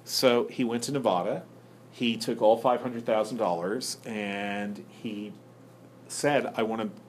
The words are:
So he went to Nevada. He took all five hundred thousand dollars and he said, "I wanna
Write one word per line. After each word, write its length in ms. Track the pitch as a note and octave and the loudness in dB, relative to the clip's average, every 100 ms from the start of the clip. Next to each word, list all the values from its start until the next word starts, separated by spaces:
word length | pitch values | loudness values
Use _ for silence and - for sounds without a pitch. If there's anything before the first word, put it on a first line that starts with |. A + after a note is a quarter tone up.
So 440 | - - C3 A#2+ A#2 | -6 2 4 4 2
he 160 | - | 0
went 200 | A#2 A#2+ | 0 -2
to 80 | C3 | -2
Nevada. 520 | C#3+ A2+ F2+ G2+ D#3+ - - - - - | 0 2 2 0 -4 -8 -20 -20 -20 -16
He 260 | - A#2+ A2+ | -4 -2 -2
took 240 | - A2+ | -2 4
all 160 | G#2+ A2+ | 6 6
five 240 | C3 A#2+ | 4 2
hundred 240 | B2 A#2 A#2+ | -2 -4 0
thousand 320 | A2 G#2+ A#2+ | 0 0 0
dollars 600 | G2 E2+ F#2 B2 - - B2 | 0 0 -2 -4 -6 -10 -8
and 800 | G#2+ G2+ G2+ G2+ G2+ G#2 G2+ - | -6 -4 -4 -4 -4 -6 -8 -14
he 420 | - A#2 G#2 G#2 - - - - - - - - | -12 -10 -8 -10 -14 -20 -20 -20 -20 -20 -20 -12
said, 460 | - C#3+ C#3 A#2 - | -2 2 2 0 -2
"I 60 | |
wanna 260 | A2 A2+ G#2+ - | -2 -2 -4 -8